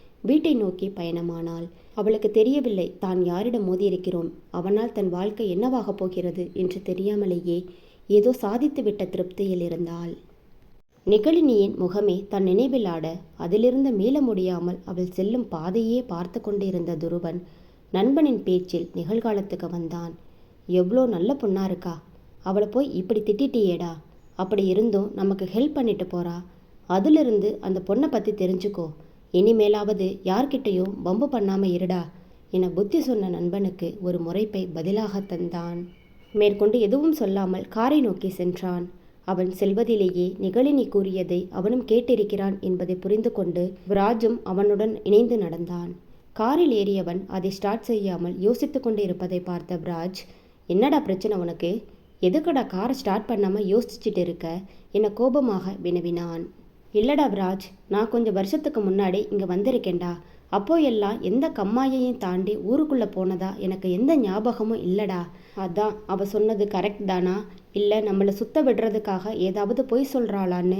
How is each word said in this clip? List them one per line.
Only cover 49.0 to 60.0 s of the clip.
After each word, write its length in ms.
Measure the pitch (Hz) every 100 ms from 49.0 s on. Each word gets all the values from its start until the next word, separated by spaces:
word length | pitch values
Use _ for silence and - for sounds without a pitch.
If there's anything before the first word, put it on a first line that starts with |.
இருப்பதை 360 | 196 180 180 180
பார்த்த 380 | 180 175 160 180
விராஜ், 440 | 156 165 175 185 - - _ _ -
"என்னடா 300 | 180 269 294
பிரச்சனை 380 | - 190 208 202
உனக்கு? 340 | 175 165 170 208 - - _ -
எதுக்குடா 420 | 185 294 330 277 226
காரை 280 | 185 226 269
ஸ்டார்ட் 340 | 208 196 208
பண்ணாம 340 | 220 196 202 190
யோசிச்சுட்டு 560 | 208 233 - 220 185 175
இருக்க?" 200 | 165 165 170 190 - -
என 200 | 202 214
கோபமாக 640 | 208 254 285 254 190 185 196
வினவினான். 600 | 175 175 170 170 170 165 175 - - - -
"இல்லடா 340 | 208 233 294 294
விராஜ், 400 | 196 185 196 - - -
நான் 200 | 202 226
கொஞ்சம் 280 | 240 220 196
வருஷத்துக்கு 420 | 196 311 - 226
முன்னாடி 400 | 196 190 196 190 214
இங்க 140 | 202 185
வந்திருக்கேன்டா. 680 | 180 202 247 190 175